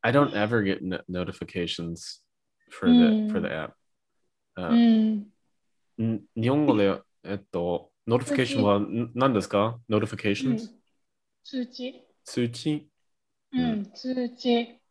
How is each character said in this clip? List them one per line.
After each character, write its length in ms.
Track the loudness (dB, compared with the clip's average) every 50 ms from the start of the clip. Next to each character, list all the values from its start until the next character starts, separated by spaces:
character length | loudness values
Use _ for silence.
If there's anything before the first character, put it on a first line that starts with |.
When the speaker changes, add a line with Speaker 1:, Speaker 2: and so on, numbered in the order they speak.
| 0
Speaker 1:
I 60 | 4
don't 220 | 4 4 4 4 2
ever 260 | -2 0 2 2 0
get 220 | 2 0 -2 -2 -4
no-、 180 | -6 -6 -6 -8 -6
notifications 1120 | -6 -4 -4 -6 -6 -10 -12 -8 -6 -6 -4 -4 -4 -6 -6 -8 -8 -10 -12 -16 -18 _ _ _ _ _ _ _ _ _ _ _
for 180 | -12 -2 4
the、 180 | 6 6 6 6
Speaker 2:
う 180 | 6 4 2 -2
ん。 60 | -2
Speaker 1:
for 100 | -4 -4
the 60 | -4
app. 240 | -4 -6 -6 -8 -10 _ _ _ _ _ _ _ _ _ _ _ _ _ _ _ _ _
あ、 140 | -10 -2
Speaker 2:
う 80 | 0 4
ん。 560 | 4 6 6 6 4 4 2 0 -4 -6 -10 _ _ _ _ _ _ _ _ _ _ _ _ _ -4
Speaker 1:
ん、 220 | -2 -2 -2 -4 -8 _ _ -2
日 100 | 0 0
本 180 | 2 2 2
語 100 | 2 4
で、 240 | 4 4 2 2 -2 -8 _ _ _ _
え 100 | -8 -8
っ 40 | -8
と、 500 | -10 _ -6 -4 -2 -2 -2 -4 -6 _ _ _ _
ノ 120 | 0 0
ー 20 | 0
テ 60 | 0
ィ 20 |
フ 60 | 0 0
ィ 20 |
ケ 80 | 0 0
ー 20 |
シ 100 | 0 0
ョ 60 | 2
ン 20 | 4
は、 140 | 4 4 2
Speaker 2:
通 60 | 2
知。 40 | -2
Speaker 1:
ん、 200 | -4 -4 -4 -4 -2
何 180 | 2 2 2 4
で 80 | 2
す 80 | 0 2
か？ 300 | 0 2 2 0 -2 -8 -4 0
ノ 80 | 0
ー 40 | 0
テ 40 | 0
ィ 40 | 0
フ 60 | -6
ィ 40 | -4
ケ 120 | -2 -2 0
ー 20 |
シ 100 | 0 0
ョ 40 | -2
ン？ 20 |
Speaker 2:
う 40 | -2
ん。 20 | -2 -4 -10 -16 _ _ _ _ _ _ _ _ _ _ _ _ _ _
通 220 | -10 -8 -8 -8
知。 400 | -8 -10 -12 -12 -12 -12 -16 _ _ _ _ _
Speaker 1:
通 260 | -8 -4 -4 -4 -4
知？ 380 | -4 -6 -6 -4 -4 -4 -8 _ _ _ _ _ _ _ _ _ _ _ _ _ -4
Speaker 2:
う 40 |
ん。 20 | -2
Speaker 1:
う 160 | 0 0 -2
ん。 140 | -4 -6 -10 _
Speaker 2:
通 360 | -12 -8 -6 -4 -4 -4 -6
知。 500 | -8 _ 0 2 2 2 0 -4 -12 _ _ _